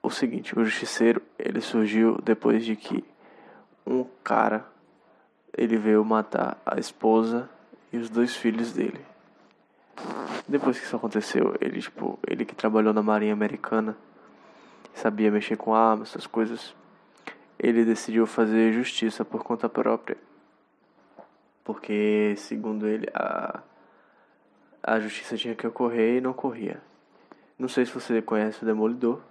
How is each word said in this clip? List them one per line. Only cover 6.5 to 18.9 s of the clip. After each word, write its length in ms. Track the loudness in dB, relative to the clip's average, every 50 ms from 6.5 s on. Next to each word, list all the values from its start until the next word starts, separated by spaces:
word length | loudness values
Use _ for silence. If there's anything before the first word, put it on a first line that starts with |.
| -6 -6 -4
a 140 | -4 -2 -2
esposa 680 | -4 -8 -8 _ 2 4 4 4 4 2 -2 -4 -6 -8 -16 -20 -20 _ -20 _ _ _
e 60 | -6
os 120 | -6 -6 -2
dois 240 | 2 2 2 2 0
filhos 380 | 0 0 0 0 0 -4 -4
dele. 300 | -2 -2 -4 -4 -4 -10 -16 -20 -20 _ _ _ _ _ _ _ _ _ _ _ _ _ _ _ _ -14 -12 -10 -10 -8 -8 -8 -8 -10 -4
Depois 320 | -2 -2 2 2 2 0 0
que 60 | -4
isso 100 | -6 -6
aconteceu, 580 | -4 -4 -2 -2 -2 -4 0 0 2 2 2 0 0
ele, 220 | -4 -2 -4 -6
tipo, 360 | -8 -10 -10 -6 -6 -6 -6 -6 -4
ele 200 | -4 -4 -4 -4
que 100 | -8 -6
trabalhou 380 | -2 -2 2 4 4 4 6 4
na 100 | 4 2
Marinha 300 | 2 2 2 2 0 0
Americana, 640 | 0 0 -2 -2 -6 -4 -2 0 0 0 -2 -6 -10 -16 -20 _ -20 -20 -20 -20 -20 -20 -20 -20 -20 -20 -20 -20 -20 -20 -20
sabia 400 | -16 -4 -4 -4 0 2 2 2
mexer 240 | 2 2 0 -2 -6
com 180 | -4 0 2 4
armas, 360 | 6 6 6 4 2 -2 -10
essas 180 | -12 -14 -12
coisas, 480 | -6 -2 -2 -2 -2 -4 -10 -12 -16 -20 -20 -20 _ -20 _ _ _ _ _ _ -18 -18 -18 -20 _ _
ele 280 | _ 0 2 4 4 4
decidiu 400 | 4 2 0 -2 0 2 2 2
fazer 480 | 2 2 2 2 4 6 4 4 4 4
justiça 500 | 2 -2 -2